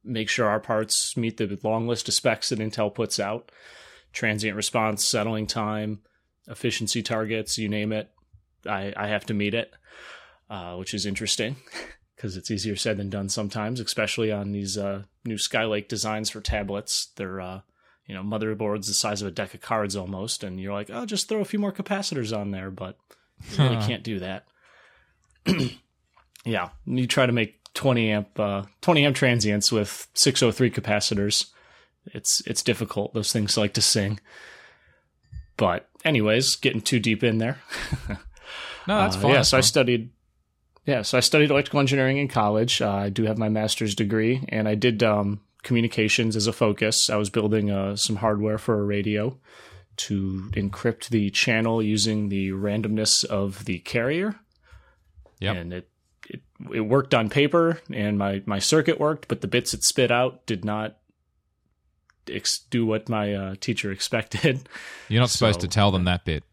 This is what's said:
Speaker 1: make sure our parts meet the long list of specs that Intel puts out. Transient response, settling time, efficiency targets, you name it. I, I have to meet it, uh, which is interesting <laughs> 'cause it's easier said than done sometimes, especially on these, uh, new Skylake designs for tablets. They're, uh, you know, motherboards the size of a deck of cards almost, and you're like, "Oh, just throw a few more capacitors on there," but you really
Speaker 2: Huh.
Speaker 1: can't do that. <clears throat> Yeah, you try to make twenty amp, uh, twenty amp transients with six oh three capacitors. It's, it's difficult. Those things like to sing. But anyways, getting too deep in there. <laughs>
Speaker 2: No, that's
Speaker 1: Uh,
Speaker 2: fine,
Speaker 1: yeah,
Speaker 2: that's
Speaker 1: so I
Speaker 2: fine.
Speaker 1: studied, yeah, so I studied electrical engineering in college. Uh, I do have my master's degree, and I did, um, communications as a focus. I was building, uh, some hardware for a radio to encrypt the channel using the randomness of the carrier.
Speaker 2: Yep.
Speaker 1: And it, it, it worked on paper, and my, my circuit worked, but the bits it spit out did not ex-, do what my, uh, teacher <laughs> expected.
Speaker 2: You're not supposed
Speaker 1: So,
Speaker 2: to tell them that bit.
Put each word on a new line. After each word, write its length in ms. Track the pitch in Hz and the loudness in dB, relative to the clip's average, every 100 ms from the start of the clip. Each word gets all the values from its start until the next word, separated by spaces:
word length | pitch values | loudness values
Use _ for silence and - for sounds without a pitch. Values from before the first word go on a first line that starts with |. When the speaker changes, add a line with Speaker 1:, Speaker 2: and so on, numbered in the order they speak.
Speaker 1:
make 240 | 104 113 107 | -6 -4 -2
sure 200 | - 110 | 0 2
our 120 | 107 | 0
parts 560 | - 110 110 - - | 0 -2 0 -2 -2
meet 220 | - 113 110 | -2 -4 -2
the 220 | 104 101 | -4 -2
long 240 | 110 113 117 | -2 -2 0
list 200 | 117 - | -4 -2
of 80 | |
specs 340 | - 127 110 - | 0 0 -2 -4
that 80 | 113 | -4
Intel 320 | 110 113 104 | -4 -2 -4
puts 260 | - 107 - | -2 -4 -2
out. 320 | 101 117 - _ - - - - _ | -4 -6 -10 _ -20 -20 -20 -20 _
Transient 440 | - 113 107 110 101 | -4 -2 0 -2 -4
response, 500 | 101 117 110 107 - | -2 0 0 0 0
settling 380 | 117 107 110 | 0 0 -2
time, 540 | 107 117 107 107 107 107 _ _ _ _ - | -4 -4 -4 -4 -6 -8 _ _ _ _ -20
efficiency 560 | 113 120 - 110 120 | -4 -4 -2 -4 -4
targets, 540 | 101 110 110 110 107 - | -2 -4 -2 -4 -4 -4
you 100 | 107 | -2
name 240 | 107 107 | -2 -2
it. 160 | 107 104 _ _ - _ _ | -4 -6 _ _ -20 _ _
I, 260 | - 101 98 - | -6 -6 -6 -6
I 100 | 104 | -2
have 160 | 104 - | -2 -2
to 60 | |
meet 180 | 104 104 | -2 0
it, 180 | 117 - _ _ - - - - _ _ | -2 -4 _ _ -20 -20 -20 -20 _ _
uh, 260 | 101 87 87 | -12 -10 -10
which 160 | 95 | -8
is 100 | 104 | -6
interesting 500 | 104 95 107 - 113 139 - - - | -4 -4 -4 -2 -4 -6 -14 -16 -16
<laughs> 300 | - _ - | -20 _ -12
'cause 180 | 107 90 | -10 -10
it's 140 | - | -6
easier 240 | 104 107 | -6 -4
said 220 | 98 113 104 | -4 -2 -2
than 120 | 98 | -4
done 200 | 101 98 | -6 -4
sometimes, 500 | 113 104 113 107 127 | -4 -4 -4 -6 -6
especially 520 | 107 - 104 - 110 | -6 -4 -4 -2 -2
on 200 | 104 101 | -2 -4
these, 260 | 101 98 104 | -6 -4 -4
uh, 260 | 98 98 98 _ | -6 -6 -12 _
new 100 | 120 107 | -8 -4
Skylake 500 | - 117 113 104 101 | -2 0 0 -2 -4
designs 420 | 107 110 107 107 | -6 -4 -4 -6
for 120 | 107 | -6
tablets. 680 | - 110 98 101 - - - | -4 -4 -4 -6 -4 -6 -6
They're, 240 | - 98 95 | -10 -8 -8
uh, 200 | 90 98 _ _ _ _ | -10 -12 _ _ _ _
you 80 | - | -14
know, 80 | 95 | -10
motherboards 680 | 101 110 110 107 107 104 104 | -6 -2 -2 -2 -2 -2 -2
the 60 | |
size 280 | 101 110 104 | -2 -2 -2
of 60 | 101 | -4
a 20 | |
deck 220 | 85 98 | -6 -8
of 80 | 113 | -10
cards 340 | - 113 101 | -4 -2 0
almost, 480 | 98 92 95 110 - | -4 -6 -8 -6 -8
and 160 | 98 92 | -8 -8
you're 140 | 95 | -6
like, 160 | 101 107 | -8 -8
"Oh, 140 | 233 | -10
just 240 | 233 202 - | -6 -6 -4
throw 100 | 214 | -4
a 60 | |
few 120 | 196 208 | -2 -2
more 120 | 202 | -2
capacitors 680 | 196 196 202 202 143 110 110 | -4 -6 -4 -4 -4 -4 -4
on 140 | 101 | -4
there," 180 | 95 95 | -6 -10
but 280 | 90 95 - _ _ _ _ - | -10 -12 -12 _ _ _ _ -6
you 120 | - | 2
really 120 | 139 117 | 2 4
Speaker 2:
Huh. 100 | 107 | 0
Speaker 1:
can't 160 | 117 | -2
do 160 | 117 101 | -4 -6
that. 260 | 90 95 _ _ _ _ _ _ _ _ _ _ | -6 -10 _ _ _ _ _ _ _ _ _ _
<clears throat> 100 | - 180 127 - _ _ _ _ _ - | -2 0 0 -4 _ _ _ _ _ -10
Yeah, 260 | 113 107 90 - | -4 -2 -4 -10
you 200 | - 127 | -6 -2
try 220 | 123 - 123 | 0 2 4
to 40 | |
make 280 | 120 107 _ - | 2 0 _ -14
twenty 340 | - 139 120 110 | -2 2 2 2
amp, 300 | 104 104 - | 0 -2 -4
uh, 240 | 104 98 98 _ | -2 -2 -6 _
twenty 240 | - 160 | 2 6
amp 100 | 143 | 4
transients 560 | 131 131 120 107 104 - | 4 4 4 2 2 2
with 360 | 110 101 - - | 0 -2 -8 -8
six 260 | - 143 123 | 2 2 4
oh 100 | 120 | 2
three 200 | - 123 | 4 0
capacitors. 720 | - 107 104 - 104 101 - - _ _ - _ _ - | 0 -2 0 0 0 0 0 -2 _ _ -20 _ _ -18
It's, 340 | - - - - | -8 -2 -2 -2
it's 160 | 117 | -2
difficult. 500 | - 110 107 - 104 | 0 0 -2 -4 -4
Those 180 | 110 101 | -4 -2
things 260 | 117 104 - | 0 0 2
like 160 | 104 | 2
to 60 | - | 2
sing. 380 | - 110 101 104 _ - - - - _ _ _ _ _ _ - - | 2 2 0 -4 _ -20 -20 -20 -20 _ _ _ _ _ _ -18 -14
But 320 | - 98 87 - - | 0 2 0 -6 -4
anyways, 520 | 160 139 107 113 135 | 2 4 4 4 2
getting 260 | - 131 110 | 2 0 0
too 180 | - 123 | 2 2
deep 240 | 110 107 | 2 2
in 140 | 120 110 | 2 2
there. 220 | 113 147 - - - 131 - | -2 -4 -12 -10 -8 -8 -8
<laughs> 100 | 101 - - - - - - - | -10 -12 -20 -18 -14 -14 -10 -2
Speaker 2:
No, 100 | 208 | 2
that's 180 | 95 | 2
Speaker 1:
Uh, 40 | 92 | 4
Speaker 2:
fine, 100 | 127 | 6
Speaker 1:
yeah, 60 | 135 | 6
Speaker 2:
that's 120 | - | 8
Speaker 1:
so 80 | 131 | 6
I 40 | |
Speaker 2:
fine. 20 | - | 6
Speaker 1:
studied, 420 | 147 123 120 117 _ _ _ _ _ _ _ - | 4 4 4 0 _ _ _ _ _ _ _ -2
yeah, 140 | 127 | 0
so 120 | 101 | 2
I 60 | 127 | 2
studied 300 | - 156 147 | 4 6 6
electrical 280 | 143 - 147 | 4 4 2
engineering 380 | 135 139 131 139 | 4 4 4 2
in 100 | 139 | 2
college. 540 | 120 104 107 120 - | 2 4 4 2 2
Uh, 80 | 110 | 2
I 180 | 101 101 | 2 0
do 160 | 98 | 2
have 120 | 110 110 | 0 2
my 100 | 110 | 2
master's 460 | 110 107 - 110 | 2 0 0 -2
degree, 500 | 98 104 110 113 127 131 | 0 0 2 2 0 -2
and 180 | 110 107 | -2 0
I 60 | |
did, 300 | 107 123 110 | 4 2 4
um, 380 | 113 104 101 101 _ _ | 4 4 2 -2 _ _
communications 760 | - 120 117 - 110 - 113 | 0 2 2 2 2 2 2
as 120 | 110 107 | 2 0
a 40 | |
focus. 560 | 113 113 101 110 - - | 2 2 2 2 2 2
I 100 | 107 | 2
was 120 | 101 | 0
building, 400 | 113 107 110 104 | 0 2 2 2
uh, 260 | 98 98 | 0 -2
some 200 | 104 - | -2 -2
hardware 420 | 104 113 104 107 107 | 0 2 2 0 -2
for 220 | - 107 | 0 0
a 40 | |
radio 540 | 101 101 101 104 113 131 _ - - - _ - | 2 0 0 0 -2 -6 _ -20 -20 -20 _ -10
to 520 | - 101 98 95 95 | -4 -2 -2 -4 -4
encrypt 560 | - 98 - 117 117 - | -4 -4 -2 -2 -2 -2
the 200 | 113 101 | 0 2
channel 540 | - - 110 113 113 | 0 2 2 2 0
using 460 | 107 107 107 107 104 | 2 2 2 0 0
the 200 | 98 95 | -2 -2
randomness 680 | 95 101 107 107 107 107 - | -2 -2 -2 0 0 2 0
of 420 | - 101 98 98 | 0 -2 -2 -4
the 120 | - 90 | -6 -6
carrier. 600 | - 120 120 160 208 202 _ _ _ - _ _ _ - - _ | -2 -2 -2 -2 -4 -6 _ _ _ -20 _ _ _ -20 -20 _
Speaker 2:
Yep. 160 | 95 | -4
Speaker 1:
And 180 | 92 85 | -4 -6
it, 160 | 90 - _ _ _ - | -10 -12 _ _ _ -16
it, 140 | - _ _ - | -16 _ _ -6
it 80 | 110 | -4
worked 320 | 107 135 135 | 2 2 4
on 160 | 127 110 | 2 4
paper, 500 | 143 147 170 165 165 - | 2 4 4 4 0 -6
and 240 | - 104 104 | -2 0 2
my, 240 | 98 98 98 | 0 -2 -2
my 100 | 98 | -2
circuit 420 | - 156 156 151 | 4 4 4 2
worked, 280 | 151 151 - | 0 -2 -4
but 140 | 226 | -4
the 60 | - | 0
bits 280 | 123 - | 0 0
it 80 | - | -2
spit 260 | - - 120 | 0 2 4
out 380 | 120 131 - - | 4 2 -2 -6
did 180 | 101 | -4
not 320 | 104 107 107 - _ _ _ _ _ _ _ _ _ _ _ _ - | -2 -4 -6 -10 _ _ _ _ _ _ _ _ _ _ _ _ -10
ex-, 340 | 104 - - _ | -6 -4 -6 _
do 120 | 120 | 0
what 240 | 113 107 - | 2 0 0
my, 220 | 110 104 | -2 0
uh, 200 | 101 95 98 | -2 -4 -6
teacher 300 | - 110 104 | -4 -4 -4
<laughs> 0 | |
expected. 760 | 98 - 113 - 107 156 131 135 - - - - | -6 -2 -2 -2 0 2 0 -6 -18 -16 -18 0
Speaker 2:
You're 140 | 107 | 4
not 80 | 123 | 4
supposed 320 | - 113 87 | 4 4 4
Speaker 1:
So, 60 | 90 | 2
Speaker 2:
to 40 | |
tell 200 | 110 101 | 4 6
them 140 | 95 | 6
that 200 | 90 87 | 2 2
bit. 180 | - 76 - | 0 -4 -4